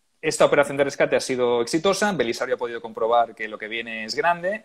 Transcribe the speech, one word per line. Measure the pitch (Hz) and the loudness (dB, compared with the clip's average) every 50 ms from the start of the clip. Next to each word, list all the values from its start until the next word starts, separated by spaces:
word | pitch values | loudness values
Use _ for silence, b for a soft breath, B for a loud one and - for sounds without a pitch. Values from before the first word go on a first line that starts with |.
| _ _ _ _ | _ _ _ _
esta | - 156 151 - 170 | -6 -4 2 4 4
operación | 139 165 147 139 - 139 | 4 6 4 2 2 2
de | 139 139 | 0 0
rescate | 139 - - 160 151 147 | 0 2 0 2 2 2
ha | 120 | 0
sido | - - 131 123 123 120 120 120 117 | 0 0 -2 0 2 2 2 2 0
exitosa, | - - 165 - 196 185 - 214 208 190 | 0 0 0 2 0 0 2 0 0 0
Belisario | 143 120 117 113 - 123 127 123 | 0 0 0 -2 -4 -4 -4 -4
ha | 117 | -4
podido | 127 120 117 117 | -4 -6 -8 -8
comprobar | 117 113 110 120 113 110 117 120 117 113 107 | -12 -10 -6 -2 0 2 4 4 4 2 -2
que | - 110 107 | -10 -10 -10
lo | 107 101 | -10 -10
que | 110 104 | -10 -8
viene | 113 117 113 117 113 110 110 | -8 -8 -8 -8 -8 -8 -8
es | 113 120 | -6 -4
grande | 139 151 170 175 170 170 185 214 214 | -2 0 0 0 0 -2 -4 -6 -6